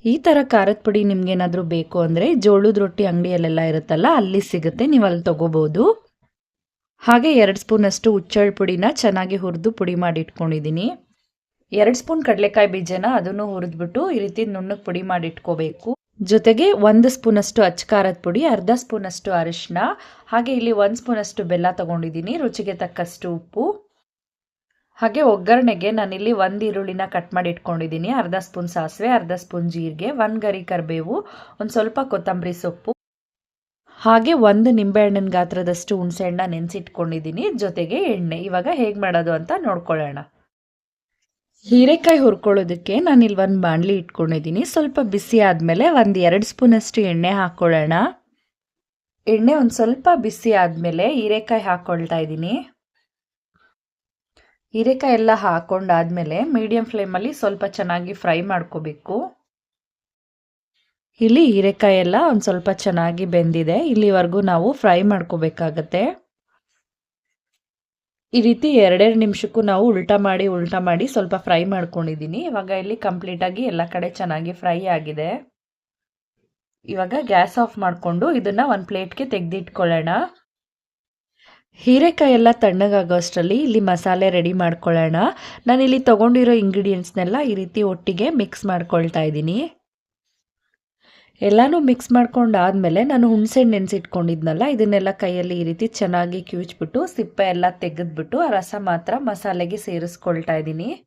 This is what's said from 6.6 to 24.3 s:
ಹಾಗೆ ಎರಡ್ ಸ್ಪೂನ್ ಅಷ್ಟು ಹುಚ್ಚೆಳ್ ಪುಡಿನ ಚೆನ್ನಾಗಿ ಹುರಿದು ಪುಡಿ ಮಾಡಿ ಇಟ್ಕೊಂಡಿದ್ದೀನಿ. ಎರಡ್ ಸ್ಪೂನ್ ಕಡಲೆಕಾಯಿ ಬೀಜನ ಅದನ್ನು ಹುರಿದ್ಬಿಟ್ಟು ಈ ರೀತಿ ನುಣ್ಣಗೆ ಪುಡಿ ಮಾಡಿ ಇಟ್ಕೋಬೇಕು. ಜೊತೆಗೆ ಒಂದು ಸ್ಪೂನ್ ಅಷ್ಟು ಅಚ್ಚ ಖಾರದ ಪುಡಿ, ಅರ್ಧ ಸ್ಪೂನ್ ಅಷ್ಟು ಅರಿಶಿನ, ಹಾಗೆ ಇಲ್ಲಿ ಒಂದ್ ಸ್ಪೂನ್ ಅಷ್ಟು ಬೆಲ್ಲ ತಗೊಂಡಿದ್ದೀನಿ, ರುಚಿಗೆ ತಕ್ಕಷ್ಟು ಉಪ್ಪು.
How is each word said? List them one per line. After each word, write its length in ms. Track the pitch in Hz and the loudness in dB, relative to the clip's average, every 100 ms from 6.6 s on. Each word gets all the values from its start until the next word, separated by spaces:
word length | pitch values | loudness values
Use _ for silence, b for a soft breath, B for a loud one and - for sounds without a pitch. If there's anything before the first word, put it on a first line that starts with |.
| _ _ _ _ | _ _ _ _
ಹಾಗೆ 340 | - 240 302 | 2 4 4
ಎರಡ್ 260 | 269 202 196 | 4 4 2
ಸ್ಪೂನ್ 260 | - 220 | 0 2
ಅಷ್ಟು 280 | 202 - 220 | 2 2 0
ಹುಚ್ಚೆಳ್ 400 | 202 - 214 202 | 0 -2 2 2
ಪುಡಿನ 320 | 202 190 180 208 | 2 -2 0 0
ಚೆನ್ನಾಗಿ 440 | 302 220 190 185 190 | 2 0 0 -4 -4
ಹುರಿದು 360 | 185 170 196 | -4 -2 -4
ಪುಡಿ 220 | 220 175 | -2 -4
ಮಾಡಿ 260 | 175 175 160 | -2 -2 -2
ಇಟ್ಕೊಂಡಿದ್ದೀನಿ. 720 | 160 - 165 156 151 160 220 359 _ _ _ _ _ _ _ | -8 -6 -4 -4 -4 -4 -6 -8 _ _ _ _ _ _ _
ಎರಡ್ 240 | 202 214 247 | 2 2 2
ಸ್ಪೂನ್ 280 | - 320 | -4 -2
ಕಡಲೆಕಾಯಿ 420 | 254 196 202 214 202 | 0 0 2 2 2
ಬೀಜನ 400 | 185 170 185 208 | 0 -6 -4 0
ಅದನ್ನು 340 | 247 180 202 208 | -2 -2 -6 -6
ಹುರಿದ್ಬಿಟ್ಟು 640 | 185 175 165 170 233 370 | -6 -8 -8 -6 -4 -2
ಈ 80 | 262 | -4
ರೀತಿ 260 | 196 - | -4 -6
ನುಣ್ಣಗೆ 400 | 220 190 190 202 | -6 -6 -8 -10
ಪುಡಿ 180 | 196 180 | -8 -8
ಮಾಡಿ 240 | 190 180 165 | -4 -4 -4
ಇಟ್ಕೋಬೇಕು. 720 | 165 - 160 160 - 220 254 _ - | -8 -8 -4 -6 -8 -10 -10 _ -12
ಜೊತೆಗೆ 500 | 185 208 226 226 370 | 0 4 4 4 2
ಒಂದು 360 | 392 208 220 247 | 4 6 6 4
ಸ್ಪೂನ್ 300 | 262 226 208 | 2 0 0
ಅಷ್ಟು 240 | 202 - | 0 2
ಅಚ್ಚ 220 | 185 175 | 2 0
ಖಾರದ 320 | - 208 190 180 | 0 0 0 -2
ಪುಡಿ, 220 | 180 190 | -4 -2
ಅರ್ಧ 260 | 320 214 180 | 0 0 0
ಸ್ಪೂನ್ 320 | 247 - 214 190 | -2 -2 -8 -8
ಅಷ್ಟು 260 | - - | -10 -4
ಅರಿಶಿನ, 460 | 175 165 170 - 175 247 403 B B B | -2 -2 -8 -8 -4 -4 -4 B B B
ಹಾಗೆ 260 | 233 240 | -2 -2
ಇಲ್ಲಿ 200 | 254 233 | -2 0
ಒಂದ್ 240 | 214 202 233 | 2 0 0
ಸ್ಪೂನ್ 220 | 240 220 | -4 -6
ಅಷ್ಟು 260 | 202 - | -4 -8
ಬೆಲ್ಲ 220 | 175 175 180 | -2 0 0
ತಗೊಂಡಿದ್ದೀನಿ, 680 | 180 170 170 165 160 175 330 | -2 -6 -6 -6 -8 -8 -4
ರುಚಿಗೆ 380 | 254 - 196 | -4 -6 -8
ತಕ್ಕಷ್ಟು 600 | 180 175 - 170 - 180 | -8 -8 -8 -10 -8 -10
ಉಪ್ಪು. 300 | 170 - 208 311 415 _ _ _ _ _ | -10 -8 -6 -4 -6 _ _ _ _ _